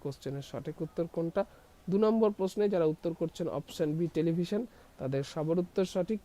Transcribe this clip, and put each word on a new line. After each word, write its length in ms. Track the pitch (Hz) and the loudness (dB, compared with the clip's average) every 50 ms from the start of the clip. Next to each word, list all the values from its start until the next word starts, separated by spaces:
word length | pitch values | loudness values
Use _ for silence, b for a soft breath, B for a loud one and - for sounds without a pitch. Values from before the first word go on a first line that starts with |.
কোশ্চেনের 400 | - 143 135 - - 135 139 143 | -6 -8 -8 -8 -6 -6 -6 -6
সঠিক 400 | 139 - - 123 139 156 151 - | -8 -8 -10 -10 -8 -8 -8 -6
উত্তর 260 | 170 160 - - 170 170 - | -8 -6 -4 -4 -4 -2 -2
কোনটা। 320 | - 170 165 - 196 196 - B B B B B B B - | -4 -4 -2 0 -2 -2 -2 B B B B B B B 0
দু 80 | 175 202 | 2 4
নম্বর 340 | 220 220 226 226 220 208 | 4 6 6 6 4 4
প্রশ্নে 380 | 208 - 190 190 - 214 208 208 | 2 2 -2 -2 0 2 2 2
যারা 160 | 190 180 170 | 4 4 4
উত্তর 280 | 156 156 - - 170 165 | 4 2 0 -2 -4 -2
করছেন 340 | - 170 160 - - 175 147 | -2 -4 -4 -4 -4 -4 -4
অপশন 460 | - 143 147 - - - 175 147 151 | -4 -4 -6 -6 -4 -2 -2 0 0
বি 140 | 160 175 160 - | 0 0 0 0
টেলিভিশন, 520 | 160 156 165 165 175 175 170 208 208 247 226 B B B B B B | 0 0 2 2 0 0 0 0 -2 -2 -4 B B B B B B
তাদের 260 | - 131 135 135 139 | -6 -4 -2 -2 -4
সবার 360 | - - 165 151 156 165 180 | -4 -4 -4 -2 0 0 0
উত্তর 260 | 180 175 - - 190 | 0 -2 0 -2 -2
সঠিক। 340 | 180 - 190 175 - 220 208 | 0 0 -2 -2 -2 -2 -4